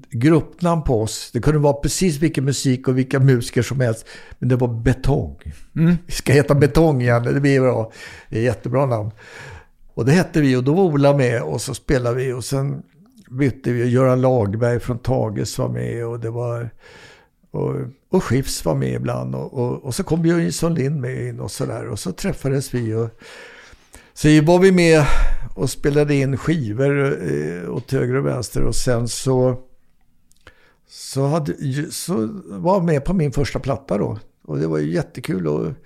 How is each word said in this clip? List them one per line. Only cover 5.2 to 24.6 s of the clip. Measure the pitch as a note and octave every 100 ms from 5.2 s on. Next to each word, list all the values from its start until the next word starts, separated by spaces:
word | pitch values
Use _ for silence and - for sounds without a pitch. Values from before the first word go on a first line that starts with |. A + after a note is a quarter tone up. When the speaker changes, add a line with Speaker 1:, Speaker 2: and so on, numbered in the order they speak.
| D#2 - - - - -
Speaker 2:
Mm. | E3 F3 -
Speaker 1:
Vi |
ska | - -
heta | C3+ C#3+
Betong | C#3+ C#3+ - D#3+ C3+
igen, | A#2+ A#2+
det | B2 C#3
blir | C#3+ C#3
bra. | C3 A#2 G#2+ - - - -
Det | A2
är |
jättebra | A#2+ A2 - B2+ C#3
namn. | A2+ G#2 - - - - - - _ -
Och | -
det | A#2
hette | F3 E3+ E3
vi | C#3+ B2+
och |
då | B2+
var | E3
Ola | F#3+ C#3+ C#3 C#3+
med | B2 A#2+
och | D3+ C#3
så | -
spelade | A2+ - C#3 A#2+ B2
vi | C3
och | B2
sen | - C3+ C#3 C3+ - _ _ _ -
bytte | B2+ C#3 C3 C3+
vi. | A#2+ B2
Göran | B2 C3 B2+
Lagberg | C3 C3 G2+ A2 A#2+ A#2+
från | - A#2
Tages | - B2+ A2+ G#2+ B2+ -
var | B2
med | A#2+ B2 A#2 A#2
och | A#2+
det | A2+
var, | A#2 A#2+ A#2+ A2+ - - - - - _ _ _
och, | - F#2 - B2+ - _
och | F#3
Skifs | - B2 C3+ -
var | E3
med | C#3+ C2
ibland | A#2+ B2+ A#2+ B1+
och, | - -
och, | - B2 C3+
och | C#3+
så | B2+
kom | F#3+ E3
Björn | E3 E3+
Jonsson | E3+ D#3 E3+
Lind | E3 C3+ D#3
med | B2 C3 B2
in | A#2+
och | B2+
sådär | - C3+ A2+ A2+
och | A#2
så | -
träffades | - G3 C#3+ C3+ C3+ C3+
vi | B2 A2+
och | A2 A2+ - - - - - - - _ - -
så | - D#3 D3+
var | D3+
vi | F3+